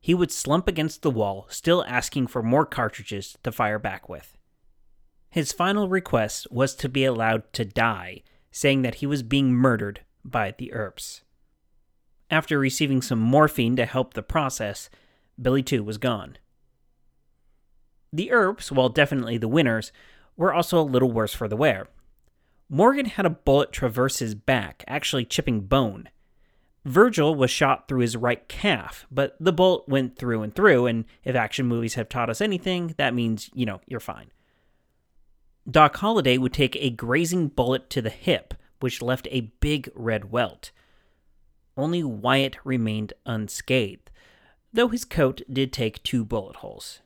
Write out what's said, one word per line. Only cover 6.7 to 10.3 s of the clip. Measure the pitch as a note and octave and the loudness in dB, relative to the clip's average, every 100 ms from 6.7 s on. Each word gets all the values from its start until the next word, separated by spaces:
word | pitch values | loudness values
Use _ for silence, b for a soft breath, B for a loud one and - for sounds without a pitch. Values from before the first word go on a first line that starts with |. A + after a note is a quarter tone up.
to | - C#3+ | 0 -4
be | C3+ | 0
allowed | C3+ A#2 A2+ A2+ - | 0 2 0 0 -4
to | - | -8
die, | G#2+ A#2+ A#2 G2 F2+ F#2 _ _ _ | -4 0 0 -2 -10 -16 _ _ _
saying | - C#3+ C3+ | -2 2 2
that | B2+ - | 0 -2
he | C#3 | -4
was | C#3+ | -4
being | A2+ C#3 C3+ | 0 2 4
murdered | B2 C3 A2+ G#2 G2+ - _ | 4 4 2 -4 -10 -20 _
by | - | -6